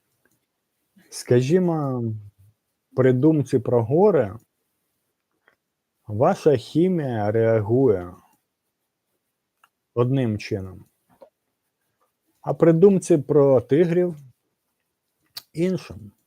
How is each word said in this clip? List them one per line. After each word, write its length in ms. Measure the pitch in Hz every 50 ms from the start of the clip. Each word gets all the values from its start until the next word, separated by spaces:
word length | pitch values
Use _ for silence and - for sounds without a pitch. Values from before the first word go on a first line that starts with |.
| _ _ _ _ _ _ _ _ _ _ _ _ _ _ _ _ _ _ _ _ _ _
Скажімо, 960 | - - - - 123 123 127 131 165 185 185 175 165 156 147 135 131 123 117 113 110 107 104 104 - _ _ _ _ _ _ _ _ _ _ _ -
при 160 | - 131 131 127
думці 460 | 127 131 156 160 151 131 - - 123
про 260 | 110 - 123 120 113
горе 540 | 104 139 165 196 214 185 151 120 98 98 113 _ _ _ _ _ _ _ _ _ _ _ _ _ _ _ _ _ _ _ _ _ _ _ _ _ _ _ _ _ _ _ _ _
ваша 500 | - 104 104 127 170 196 - - 160 143
хімія 720 | 120 - - - 151 170 185 185 165 147 131 120 113 104 104
реагує 840 | 107 113 113 113 113 113 104 98 117 127 135 127 101 90 87 87 90 - _ _ _ _ _ _ _ _ _ _ _ _ _ _ _ _ _ _ _ _ _ _ _ _ _ _ _ _ _ _ _ _ _ _ -
одним 440 | 120 123 123 135 139 131 113 107 104
чином, 460 | - - 110 98 95 92 90 92 - _ _ _ _ _ _ _ - - _ _ _ _ _ _ _ _ _ _ _ _ _ _ _ _ _ _ _ _ _ _
а 140 | - 147 147
при 180 | - 170 165 165
думці 460 | 165 175 208 196 180 185 - 175 151
про 420 | 131 - 147 147 139 139 135 123
тигрів — 560 | 120 - 135 147 185 165 170 180 180 180 170 143 139 127 _ _ _ _ _ _ _ _ _ _ _ _ _ _ _ _ _ _ _ _ - - - _ -
іншим. 600 | 151 170 185 185 165 - - 90 95 104 101 - _ _